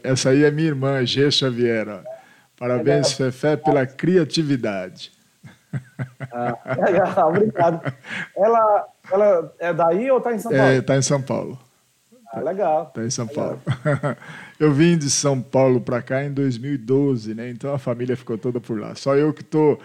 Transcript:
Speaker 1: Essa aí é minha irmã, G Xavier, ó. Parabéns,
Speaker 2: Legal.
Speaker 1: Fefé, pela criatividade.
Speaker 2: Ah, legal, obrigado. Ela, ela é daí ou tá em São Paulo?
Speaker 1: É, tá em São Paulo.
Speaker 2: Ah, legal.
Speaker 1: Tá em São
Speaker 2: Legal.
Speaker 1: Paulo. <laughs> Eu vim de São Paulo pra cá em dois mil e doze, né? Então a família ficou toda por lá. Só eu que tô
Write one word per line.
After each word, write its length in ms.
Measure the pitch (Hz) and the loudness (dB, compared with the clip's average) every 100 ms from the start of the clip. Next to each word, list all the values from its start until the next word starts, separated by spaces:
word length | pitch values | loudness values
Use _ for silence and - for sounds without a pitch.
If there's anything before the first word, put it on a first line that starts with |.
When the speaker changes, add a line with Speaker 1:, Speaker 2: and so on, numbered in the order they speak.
Speaker 1:
Essa 280 | 127 131 131 | -2 0 4
aí 120 | 139 | 4
é 60 | 147 | 4
minha 160 | 147 160 | 2 0
irmã, 380 | 139 135 135 123 | 0 -2 0 0
G 240 | 131 143 | 2 2
Xavier, 580 | - 131 117 120 113 104 | 2 0 0 0 0 -4
ó. 120 | 95 - - - _ _ - | -10 -14 -18 -20 _ _ -8
Parabéns, 540 | 123 123 143 143 139 - | -4 0 2 2 0 0
Speaker 2:
Legal. 140 | 131 | -4
Speaker 1:
Fefé, 240 | 127 151 147 | -2 -2 0
pela 300 | - 143 127 | 2 2 0
criatividade. 1300 | - 160 185 147 165 147 135 110 98 92 - - _ _ _ - - _ 131 - - 127 - 120 | -2 2 2 2 0 0 -2 -2 -6 -8 -14 -20 _ _ _ -20 -20 _ -12 -12 -12 -12 -12 -12
Speaker 2:
Ah, 240 | 120 120 117 - 127 | -6 -6 -6 -6 -2
legal, 500 | 208 180 185 196 160 | 0 2 2 2 2
obrigado. 640 | 185 220 - 170 165 143 - - 156 - 170 | 2 0 2 0 0 -6 -10 -12 -12 -8 0
Ela, 520 | 214 233 214 202 - _ - | 2 4 4 2 -2 _ -4
ela 420 | 190 208 175 156 - | 2 4 2 0 -6
é 140 | 170 | -4
daí 380 | 165 165 180 262 | 0 2 2 2
ou 100 | 254 | 2
tá 120 | 240 | 0
em 40 | 220 | -4
São 120 | 226 | 0
Paulo? 140 | 135 135 | 2 4
Speaker 1:
É, 80 | 131 | 4
tá 160 | 131 135 | 2 0
em 60 | |
São 200 | 127 139 | 2 0
Paulo. 360 | 127 110 - 135 _ _ _ _ _ 247 - | -2 -6 -6 -12 _ _ _ _ _ _ -14
Speaker 2:
Ah, 80 | - | -8
legal. 460 | 156 190 180 156 160 | -6 -2 0 0 -2
Speaker 1:
Tá 160 | - | -8
em 60 | 117 | -6
São 160 | - 117 | -6 -6
Speaker 2:
Legal. 320 | 135 135 147 - - | -6 -6 -6 -6 -4
Speaker 1:
Paulo. 340 | 156 139 143 117 | -2 -2 -4 -8
<laughs> 420 | - - - - | -12 -20 -18 0
Eu 140 | 151 | 2
vim 240 | 139 170 170 | 4 4 4
de 140 | 139 | 0
São 300 | - 143 135 | 0 0 -2
Paulo 400 | - 131 131 127 | 0 2 4 4
pra 200 | - 123 | 0 -4
cá 220 | - 135 | -4 -4
em 80 | 143 | -4
dois 240 | 139 139 117 | -2 -2 -2
mil 160 | 135 | -6
e 40 | 139 | -6
doze, 560 | 110 135 143 123 107 | 0 2 2 -2 -4
né? 160 | 110 123 | -8 -10
Então 240 | 120 139 | -8 -6
a 40 | 139 | -6
família 380 | 131 117 123 123 | -4 -4 -4 -4
ficou 200 | - 110 | -6 -6
toda 200 | 127 120 | -4 -6
por 180 | - 110 | -6 -8
lá. 140 | 113 | -8
Só 200 | 110 135 139 | -6 -2 0
eu 160 | 151 | 0
que 100 | 147 | -4
tô 340 | - 156 156 113 | -4 2 2 2